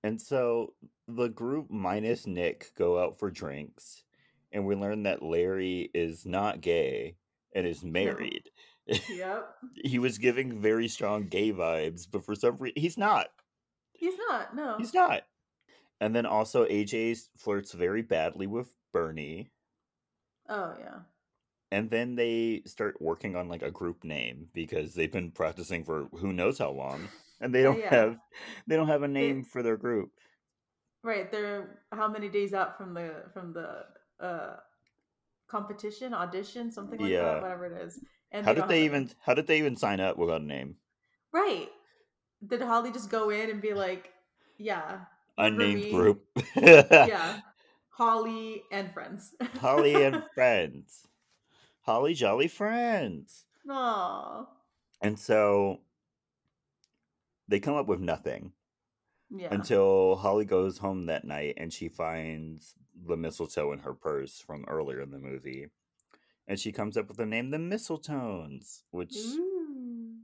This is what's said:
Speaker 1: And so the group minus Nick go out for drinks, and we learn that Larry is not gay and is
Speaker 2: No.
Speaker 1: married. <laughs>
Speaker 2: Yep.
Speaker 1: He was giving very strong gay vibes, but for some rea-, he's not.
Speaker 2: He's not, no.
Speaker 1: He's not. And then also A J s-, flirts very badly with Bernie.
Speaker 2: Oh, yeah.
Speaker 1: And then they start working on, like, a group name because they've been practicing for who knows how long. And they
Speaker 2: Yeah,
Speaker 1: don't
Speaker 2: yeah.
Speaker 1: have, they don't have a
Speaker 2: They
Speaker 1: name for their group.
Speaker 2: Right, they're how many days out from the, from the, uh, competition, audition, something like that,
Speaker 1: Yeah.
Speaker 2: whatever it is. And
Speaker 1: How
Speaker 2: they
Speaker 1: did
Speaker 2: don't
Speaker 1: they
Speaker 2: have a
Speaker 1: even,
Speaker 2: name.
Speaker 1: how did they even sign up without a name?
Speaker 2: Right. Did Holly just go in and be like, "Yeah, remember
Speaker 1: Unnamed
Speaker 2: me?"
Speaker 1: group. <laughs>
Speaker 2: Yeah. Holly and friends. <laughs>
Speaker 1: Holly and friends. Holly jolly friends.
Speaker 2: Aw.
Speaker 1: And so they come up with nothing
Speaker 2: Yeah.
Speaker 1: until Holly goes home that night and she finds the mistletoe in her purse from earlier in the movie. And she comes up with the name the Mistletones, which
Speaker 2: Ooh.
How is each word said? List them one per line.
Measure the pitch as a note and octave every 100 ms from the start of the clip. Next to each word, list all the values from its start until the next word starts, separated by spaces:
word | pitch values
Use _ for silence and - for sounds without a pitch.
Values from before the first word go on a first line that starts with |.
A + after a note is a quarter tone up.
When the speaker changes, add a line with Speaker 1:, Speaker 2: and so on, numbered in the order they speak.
Speaker 1:
And | G#2 D#3+
so | - C#3 A#2+ A#2 A2+ _ - _ -
the | A#2 A#2+
group | A2+ A#2 D3 C#3+
minus | G#2 F#2 G#2 A2 A#2+ -
Nick | F2 F2 - - -
go | F2 F2
out | F2+ -
for | G2+
drinks, | E2 D#2+ C#2+ D2 - - - _ _ _ _ _
and | G#2 G2
we |
learn | G2+ G2+ G#2+
that | G2+ -
Larry | D#2+ E2 F2+ F#2+ F#2 F2+ -
is | F2 E2+ E2 F#2
not | F#2 G#2 -
gay | F2 E2+ C2+ B1+ C2+ F2 _ _ _
and | G2 F2
is | D#2
Speaker 2:
No. | F2
Speaker 1:
married. | E2+ G2 - - - -
<laughs> | _ - _ - - -
Speaker 2:
Yep. | F3+ F#3 G#3+ - - B3+ -
Speaker 1:
He | C3+ B2
was | B2+ G#2
giving | B2 B2 C3 A2
very | G#2+ A2+ A#2
strong | - G2+ G#2 G2
gay | F#2+ G#2+
vibes, | F#2+ E2 D#2+ D#2 E2+ F2
but | G2+
for | -
some | G#2 A#2+ C3+
rea-, | B2+ -
he's | E3+ E3
not. | G#3 F3+ - _ _ _ _ _ _
Speaker 2:
He's | _ E4+ F#4 A4+
not, | C4 A3+
no. | B3+ D4 A3
Speaker 1:
He's | A3+
not. | F#4 F4+ A#2 - _ _ _ _ _ _ _
And | G#2+
then | A#2 A#2
also | G#2+ A2 B2+ A2+
A | G#2
J | G#2 A2+ A2+
s-, | A#2 - _
flirts | - G2+ G2
very | F2 F2 G#2+
badly | A2+ D#2+ D#2+ D#2 G2
with | A2+ B2 _ _
Bernie. | F2+ E2 D#2+ D2 E2 - _ _ _ _ _ _ _ _ _ -
Speaker 2:
Oh, | G#3 E3+ -
yeah. | - - F3 _ _ _ _ _ _
Speaker 1:
And | G2 A2
then | A2+ B2
they | B2 A#2 A#2 A2+ A2 -
start | - G#2 -
working | D#2 E2 G#2+ F2+
on, | F2+
like, | E2+
a | B1+
group | E2+ F2 E2+
name | E2 D2+ A#1+ B1+ -
because | - D#2+ - D#2
they've | F2 D#2+
been | F#2+ F2
practicing | - D#2+ D#2+ E2+ F2
for | D#2+ D#2 C#2
who | F2 G2
knows | F#2 F#2 -
how | D#2+
long. | C2+ C2+ C#2 F#2+ - _ _
And | B2+
they | B2+
Speaker 2:
Yeah, |
Speaker 1:
don't | C3 C#3
Speaker 2:
yeah. | G#3+
Speaker 1:
have, | C3+ A2 A#2 _ - - - -
they | D#3+
don't | D#3
have | D3
a | C#3+
Speaker 2:
They |
Speaker 1:
name | C#3 C#3 C3+
for | B2+ B2+
their | A#2 A2
group. | A#2+ A2+ - _ _ _ _ _ _ _ _ _
Speaker 2:
Right, | A3+ G#3+ F3+
they're | G#3+ G#3 G3+ G3 - _
how | G#3+ G#3+
many | G#3+ G#3
days | G3+ G3+
out | F#3+ F#3 -
from | F#3+
the, | E3+ E3+ D#3 -
from | G3 F3+
the, | E3+ D#3+ - - - _ _
uh, | F3+ E3 - - - _ _ _ _ _ _ _ _
competition, | G#3+ G3+ G3+ G#3+ G#3 B3+
audition, | G#3+ F3 F#3 G3 A#3+ A#3
something | A3+ G3+ A3+
like | G2
that, |
Speaker 1:
Yeah. | F2+ E2 D#2
Speaker 2:
whatever | F#3 F3+ F3+
it | E3+
is. | F3 - - _ _
And | G#3 G#3
Speaker 1:
How |
Speaker 2:
they | -
Speaker 1:
did |
Speaker 2:
don't | F#3
Speaker 1:
they | E3
Speaker 2:
have | D#3
a | C#3+
Speaker 1:
even, | B2+
Speaker 2:
name. | -
Speaker 1:
how | -
did | B2+ D#3
they | D#3
even | D3+ A#2+
sign | G#2 G2
up | F#2+ -
without | E2+ D#2+
a |
name? | D2 C#2 C2+ - _ _ _ _ _
Speaker 2:
Right. | E4 G4+ F#3 - - _ _ _ _ _ _ G3+
Did | A#3+
Holly | B3 A#3 A#3+
just | A#3+ G3+
go | A3+ G#3+
in | G#3 A3
and | G#3+
be | G#3+
like, | G3+ F#3 F#3 - _ _ _ _ _
"Yeah, | G#3+ F3+ D#3 F#3 F3+ _ _ -
remember | A2 G#2+
Speaker 1:
Unnamed | G#2 G2+
Speaker 2:
me?" | G#2
Speaker 1:
group. | F#2+ F2+ G#2 _ -
<laughs> | - -
Speaker 2:
Yeah. | A3+ D#3 - D#3+ A#2 G#2 E3 G#3 - _ _ _ _
Holly | - A#3 A3+ A3+ A3+ A3 G#3 -
and | G3 F#3
friends. | E3+ - G3+ - -
<laughs> | B3 -
Speaker 1:
Holly | B2+ C#3+ C#3+ C#3+
and | C3+ A2 -
friends. | - B2+ G#2+ D#2+ C2+ - - _ _ _ _ _ _ _ _
Holly | - A2+ C#3+
jolly | D#3+ A2 A2+ D#3
friends. | - G#3 A#3 A#3+ G#3+ B2+ D#2 - - _ _ C#4
Speaker 2:
Aw. | C#4 B3 G#3 F3+ G3 - - C4 _ _ _ _ _
Speaker 1:
And | G#2 G#2
so | - G#2+ G#2 G2+ G2 F#2 _ _ _ _ _ _ _ _ _ _ _ _ _ _ _ _ -
they | G#2
come | A#2+
up | D3 G#2+
with | F2+
nothing | E2+ D#2+ - A#1 - _ _ _ _ _ _ _ _
Speaker 2:
Yeah. | G3 F3
Speaker 1:
until | G2+ F#2+ G#2 G2 F#2+ F#2 F#2+
Holly | G2+ G#2
goes | G#2 F#2+ F#2+ F#2
home | G2+ F#2+ E2+
that | D#2+
night | - D2 D2 -
and | E2
she | - E2
finds | - E2 D#2+ D#2+ D#2 D#2+ D#2 - - _
the | - E2+ E2
mistletoe | E2 - D#2+ - D2
in | C#2+
her | C#2
purse | C2+ D#2+ C#2+ C2+ -
from | - D2+ -
earlier | D#2 C#2+ C2
in | C#2
the | C#2
movie. | C2+ C2+ C2+ C2+ D2 _ _ _ _ _ _ _ -
And | G2+
she | A2
comes | G#2 G#2+ A2
up | G2+
with | G2+
the | A2
name | A2+ B2+
the | D#3
Mistletones, | E3+ G#3+ - D#3+ D#3 C#3+ A#2+ F#2+ D#2 C2+ - - _
which | F2 - G#3
Speaker 2:
Ooh. | A3+ D4 F#4 F#4 D#4 C4+ B3 A#3 A3+ A3+